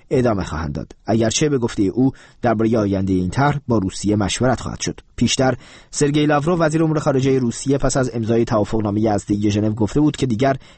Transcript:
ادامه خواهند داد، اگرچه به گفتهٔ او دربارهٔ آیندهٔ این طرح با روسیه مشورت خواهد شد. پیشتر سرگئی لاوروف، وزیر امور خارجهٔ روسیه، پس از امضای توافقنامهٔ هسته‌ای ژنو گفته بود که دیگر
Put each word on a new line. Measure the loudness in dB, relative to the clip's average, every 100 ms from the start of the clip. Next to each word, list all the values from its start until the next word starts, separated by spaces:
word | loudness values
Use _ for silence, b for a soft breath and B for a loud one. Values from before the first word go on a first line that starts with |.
| B
ادامه | 0 2 0
خواهند | -4 -6 -6
داد، | -8 -10 -10 -2
اگرچه | 0 0 0 0
به | 0
گفتهٔ | -2 0
او | 0 2 0 0 B B
دربارهٔ | -2 2 2 2
آیندهٔ | 2 0 0
این | 0 0
طرح | 0 0 0 -2
با | -2
روسیه | -2 -4 -2 0
مشورت | 0 0 0 -2
خواهد | -4 -8
شد. | -8 -10 -10 -2
پیشتر | 0 2 0 -2 B B B
سرگئی | -2 0 2 2
لاوروف، | 2 0 0
وزیر | 0 2
امور | 0 0
خارجهٔ | 0 2 2 2
روسیه، | 0 -2 -2 0
پس | 0 0
از | -2
امضای | -2 0 0
توافقنامهٔ | 2 0 0 -2 -2 0 0
هسته‌ای | 0 0 -2 0
ژنو | 0 0
گفته | 0 0 2
بود | 0 0
که | -2
دیگر | 0 0 -2 B